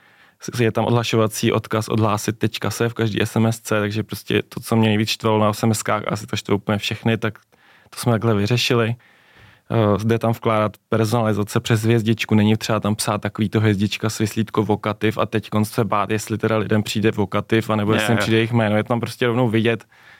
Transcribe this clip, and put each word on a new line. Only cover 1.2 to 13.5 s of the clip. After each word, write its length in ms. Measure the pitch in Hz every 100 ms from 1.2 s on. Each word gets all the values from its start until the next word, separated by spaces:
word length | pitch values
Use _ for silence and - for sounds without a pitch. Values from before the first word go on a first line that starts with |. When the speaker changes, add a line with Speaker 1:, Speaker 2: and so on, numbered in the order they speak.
| 110 - 117
Speaker 1:
odkaz 360 | 113 - 110 110
odhlásit 500 | 113 107 107 - 110
tečka 320 | 110 - 107
se 180 | - 117
v 60 |
každý 260 | 117 113 101
S 160 | - 117
M 100 | 113
S 140 | 113
C, 200 | - 107
takže 220 | 104 110
prostě 400 | 104 107 - 107
to, 180 | - -
co 160 | - 113
mě 120 | 110
nejvíc 200 | 104 110
štvalo 300 | - 117 107
na 140 | 107
S 100 | 107
M 120 | 113
S 80 | 107
kách, 200 | - 107 -
asi 200 | 104 113
to 100 | -
štve 180 | -
úplně 240 | 101 - 104
všechny, 400 | - - 117 113
tak 200 | 110 - _ _ _ _ _
to 80 | -
jsme 140 | 123
takhle 220 | 113 117
vyřešili. 640 | 104 101 120 - 120 113 120 _ _ _ - - _ _
Eh, 340 | 113 104 95
jde 140 | 113 117
tam 140 | 113
vkládat 400 | 113 120 107 107 - _
personalizace 720 | 110 110 120 107 101 101 113
přes 220 | - 110
hvězdičku, 520 | 113 120 107 113 -
není 220 | 107 107 110
třeba 240 | - 107
tam 140 | 101
psát 240 | 110 - 104
takový 300 | 101 -
to 120 | 107